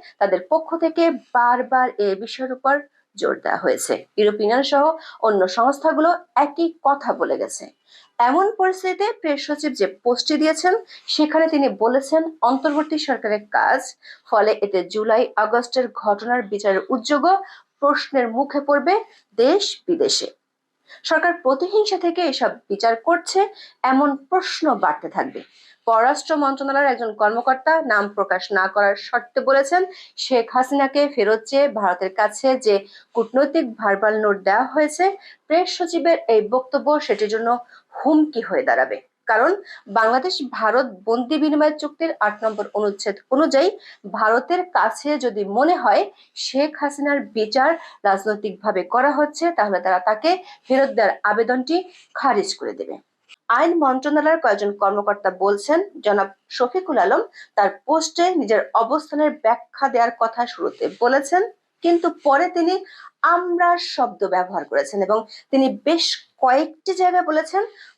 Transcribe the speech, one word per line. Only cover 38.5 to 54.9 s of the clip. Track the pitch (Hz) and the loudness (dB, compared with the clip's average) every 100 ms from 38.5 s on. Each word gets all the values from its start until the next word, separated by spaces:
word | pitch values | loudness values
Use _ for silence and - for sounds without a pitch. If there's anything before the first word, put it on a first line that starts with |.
| 165 262 | -2 0
দাঁড়াবে। | 233 185 - - _ - | 2 0 -4 -12 _ -2
কারণ | 220 285 403 - - - | 2 2 0 -6 -20 -4
বাংলাদেশ | 208 220 254 370 370 254 | 0 2 2 -2 -6 -8
ভারত | - 220 240 262 190 220 | -4 0 0 -2 -4 -4
বন্দি | 233 240 311 | -2 -2 -2
বিনিময় | 302 302 302 302 | 0 2 0 0
চুক্তির | 294 - 320 - | -8 -6 -6 -2
আট | 214 208 | -2 -2
নম্বর | 220 208 202 | -4 -4 -6
অনুচ্ছেদ | 208 208 202 214 202 - | -4 -4 -4 -6 -8 -2
অনুযায়ী | 294 311 269 359 - - - 202 | 0 2 2 2 -2 -10 -20 -12
ভারতের | 208 220 233 247 359 359 | -2 0 0 0 -2 -2
কাছে | 214 214 - 285 294 | 0 0 -2 -4 -2
যদি | 240 208 196 | -2 -4 -4
মনে | 208 302 359 | 0 2 2
হয় | 240 240 403 - _ - | 2 2 0 -6 _ -12
শেখ | - 262 302 302 | -6 -2 -2 -2
হাসিনার | 285 285 285 285 208 | -6 -4 -2 -2 -4
বিচার | 220 214 262 277 330 - - | -4 -2 0 2 0 -6 -4
রাজনৈতিকভাবে | 202 190 202 208 214 185 214 190 | 0 0 0 -4 -6 -6 -4 -2
করা | 175 233 277 | 0 0 2
হচ্ছে, | 285 294 294 330 | 2 -2 -2 -2
তাহলে | 339 208 185 | 0 0 0
তারা | 185 185 | 0 0
তাকে | 196 214 311 370 - - | 0 0 0 0 -4 -14
ফেরত | - 262 269 | -2 2 2
দেওয়ার | 214 202 - | 2 0 0
আবেদনটি | 208 214 233 254 254 339 359 - _ | 0 0 0 -2 0 -2 -4 -14 _
খারিজ | - 269 214 - - | -4 0 0 -2 -4
করে | 120 | -8
দেবে। | 92 - - _ _ _ - - | -8 -10 -12 _ _ _ -12 -2
আইন | 240 330 349 | 2 2 2
মন্ত্রণালয়ের | 277 254 294 294 294 320 | 2 0 0 0 2 2
কয়েকজন | 262 202 208 202 | 2 0 -2 0
কর্মকর্তা | 196 | 0